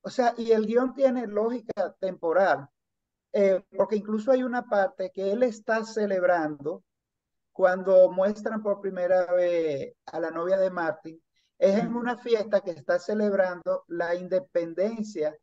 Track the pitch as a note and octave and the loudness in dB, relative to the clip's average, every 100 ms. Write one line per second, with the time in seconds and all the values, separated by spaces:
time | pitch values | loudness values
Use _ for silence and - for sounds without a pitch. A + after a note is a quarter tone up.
0 | F#3+ - A#3+ A#3+ A3+ A3 G#3+ A#3 C4 C4+ | -6 0 0 0 2 2 4 0 0 2
1 | C4+ B3 G#3+ G#3 A3+ B3 - G#3 F3 - | 2 2 -2 -2 -2 -4 -8 -6 -6 -4
2 | F#3+ F3 E3+ E3 F#3+ C#3 C#3 _ _ _ | -8 -4 0 2 4 2 -2 _ _ _
3 | _ _ _ G#3 G3 F#3 _ G3 F#3+ G#3+ | _ _ _ 2 2 2 _ -4 -2 -2
4 | G#3 G#3+ A3 B3+ B3+ A#3+ A#3+ G#3 F#3+ - | -2 -4 2 0 0 -4 -2 0 0 -2
5 | F#3 - G3 G#3+ B3 G#3+ - A3 A3 A3 | -10 -6 -4 0 -2 -2 -4 -4 -2 -4
6 | G#3 F#3+ F3+ F3 D#3 D3 C#3+ F#3+ _ _ | -2 0 2 2 0 -6 -8 -10 _ _
7 | _ _ _ _ _ - F#3 F#3 F#3+ F#3 | _ _ _ _ _ 2 2 2 6 8
8 | F3+ F3+ G3 G#3+ A3+ A3 G#3 G3+ G3 F#3 | 8 6 0 0 -6 -4 -2 -2 -4 -4
9 | F3+ F#3 F3 F3+ F3 E3+ D#3+ C#3 - _ | 2 2 2 2 2 2 0 -4 -8 _
10 | - D#3+ E3 E3 F3 F#3+ F#3 F3+ D#3+ D3+ | -12 -6 -6 -4 -2 0 0 0 -4 -6
11 | E3 D#3+ _ _ _ _ F#3 G3+ A#3 A#3 | -14 -20 _ _ _ _ 2 4 0 -4
12 | A#3+ A#3 A#3 A3+ G#3 G3+ F#3+ D#3+ - F3+ | -4 -4 0 0 2 0 -2 -10 -2 -2
13 | - G#3+ G#3 G3 F#3 F3 F3+ F#3 _ E3+ | 0 -2 0 2 0 -2 -4 -4 _ -6
14 | E3+ F3+ F3+ F#3 F#3 F3 E3 E3 G3+ A3+ | -4 -4 -2 -4 -2 -4 -4 -2 -4 -4
15 | G#3+ E3+ D3+ D3+ | -8 -4 -6 -6